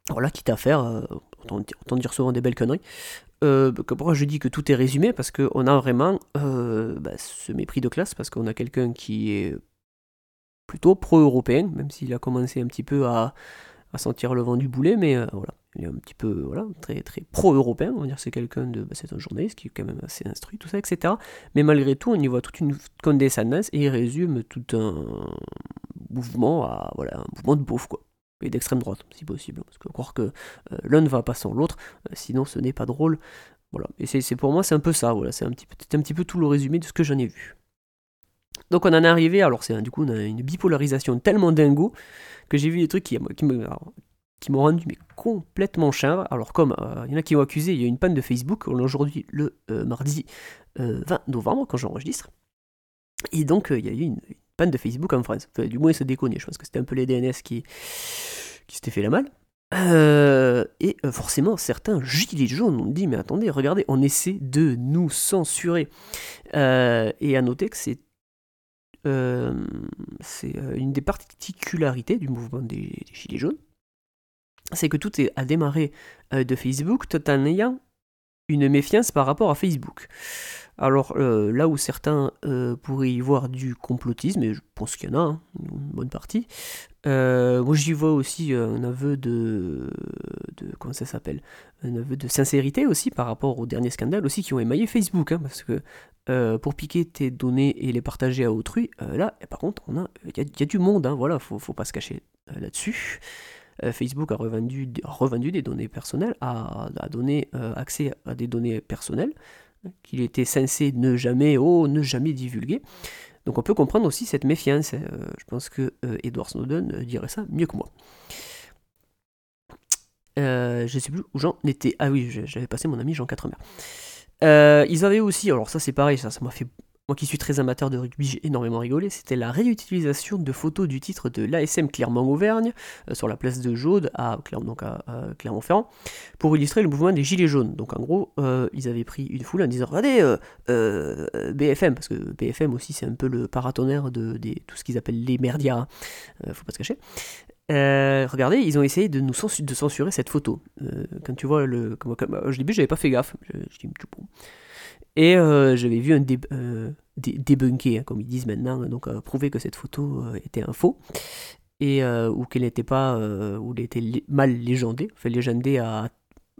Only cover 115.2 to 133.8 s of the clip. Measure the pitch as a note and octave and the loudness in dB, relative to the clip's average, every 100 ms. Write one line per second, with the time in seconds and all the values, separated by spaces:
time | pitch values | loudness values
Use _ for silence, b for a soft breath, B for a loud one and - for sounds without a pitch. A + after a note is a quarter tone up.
115.2 | - - - A#2+ - - C3 - B2 G#2+ | -10 -12 -10 -10 -8 -4 -4 -4 -6 -6
116.2 | B2 A#2+ - - B2+ D#3 - - A#2+ A#2+ | -6 -8 -8 -8 -4 -2 -4 -6 -6 -8
117.2 | - - G3+ D3+ E3+ - - _ B B | -8 -8 -6 -2 -2 -4 -10 _ B B
118.2 | B B B B B _ _ _ _ _ | B B B B B _ _ _ _ _
119.2 | _ _ _ _ _ - - - _ _ | _ _ _ _ _ -14 -6 -6 _ _
120.2 | _ - C3+ B2+ B2 A#2+ A#2+ C3 - D#3+ | _ -2 0 0 0 -2 -2 -4 -6 -8
121.2 | - C#3+ D#3 - D3+ C3+ B2+ - C#3+ C#3 | -8 -2 -2 0 -2 0 -2 0 0 0
122.2 | A#2+ B2 A#2+ A2 B2 C#3+ D#3+ B2 C3 D#3 | -2 -6 -8 -8 -8 -6 -4 -4 -4 -4
123.2 | B2 G#2 - - B B B B B B | -6 -6 -8 -12 B B B B B B
124.2 | B - D#3 D3+ D3 D3 C#3+ D#3+ G3 G#3+ | B 2 6 8 10 8 6 4 4 4
125.2 | G#3+ F3+ G3+ B2+ A2 D#3+ D3 C3+ C#3+ C3+ | 2 0 0 0 0 -4 -4 2 2 2
126.2 | B2+ - A#2+ - B2 _ _ _ - C#3+ | -2 -8 -10 -8 -12 _ _ _ -8 -4
127.2 | C#3+ D3 - C#3+ B2+ B2+ C3+ B2+ B2 - | -4 -4 -2 0 0 0 -2 -2 -6 -4
128.2 | C#3 C3 D#3 C3 A#2 A#2 A#2+ C#3+ G3 - | -4 -4 -4 -2 -2 -2 -2 -2 -2 -6
129.2 | - B2+ A#2 C3 A#3+ A3 - F#3 D3+ C#3 | -4 -2 0 2 2 2 -2 0 0 -2
130.2 | - G3+ C#3+ B2+ D#3+ D#3 F3+ C3+ - F#3 | -4 -4 -4 -2 -4 -2 -2 -2 -8 -6
131.2 | - A#2 A2 E3 D#3 - D3+ - A#2+ A#2+ | -6 -4 -2 0 0 0 0 0 0 2
132.2 | C3 D3 G#3 A3+ A3+ - B B - - | 2 2 2 2 0 -4 B B -10 -4
133.2 | A2 G#2 B2+ B2+ B2 A#2+ | -4 -2 -4 -2 -2 0